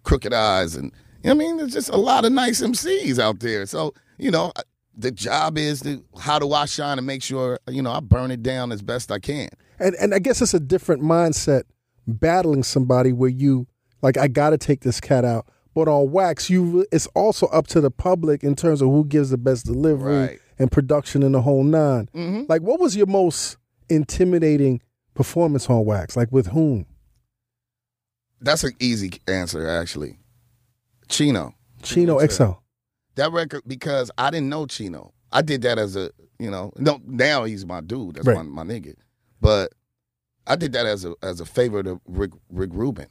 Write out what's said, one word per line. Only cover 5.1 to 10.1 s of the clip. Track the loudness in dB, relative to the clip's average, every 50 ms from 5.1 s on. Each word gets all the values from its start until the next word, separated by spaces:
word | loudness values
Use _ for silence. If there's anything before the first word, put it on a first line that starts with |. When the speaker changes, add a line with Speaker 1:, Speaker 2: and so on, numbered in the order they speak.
Speaker 1:
job | -6 -6 -6 -4 -2 0 -2 -2 -2
is | -2 -4 -4 -4 -6
to, | -6 -8 -8 -8 -12 _ _ -10
how | -2 -2 0
do | 0 2 2 0
I | 0 0
shine | -2 -4 -6 -4 -4 -4
and | -4 -4
make | -6 -8 -8 -8
sure, | -6 -4 -4 -2 -4 -4 -6 _ -8
you | -6 -4
know, | -4 -4
I | -4 -6
burn | 2 2 2 2 2 -4
it | -6 -4 -4
down | -4 -4 -4 -6 -6
as | -8 -8
best | -8 -6 -6 -6 -6 -6
I | -8 -6
can. | -6 -6 -6 -6 -8 -12 -14 _ _ _ _ -2
Speaker 2:
And, | -2 -2 0
and | 2 0 2